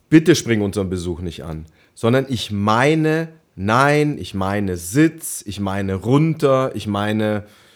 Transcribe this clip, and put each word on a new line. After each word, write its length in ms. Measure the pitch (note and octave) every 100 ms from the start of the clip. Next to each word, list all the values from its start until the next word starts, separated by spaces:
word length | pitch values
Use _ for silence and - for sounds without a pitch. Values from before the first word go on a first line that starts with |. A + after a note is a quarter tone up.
| _
„Bitte 260 | D#3+ E3+ D3+
spring 260 | A#2 A2
unseren 280 | G2+ G#2 F#2+
Besuch 320 | F#2 F2 E2
nicht 220 | F2 -
an“, 220 | D#2+ D#2 D#2+ _ _ -
sondern 320 | A#2 C3 C3+
ich 220 | B2+ -
meine, 800 | G2+ G#2 A2+ C#3+ D#3+ D#3 D#3 E3 - _ -
„Nein“, 640 | G2 A#2+ C#3+ D3 D3+ C#3+
ich 160 | F#2 G2
meine, 420 | F#2+ G2+ G2 F2+
„Sitz“, 680 | F2 B2 D#3+ D#3+ - - G#2
ich 120 | G2
meine, 360 | G2 G2 F#2+ F#2+
„Runter“, 760 | A2 C#3 D#3+ D#3+ C#3+ C3 C3 G#2+
ich 100 | G#2
meine, 640 | G2+ G#2 G#2+ G#2+ G#2 G2+ - _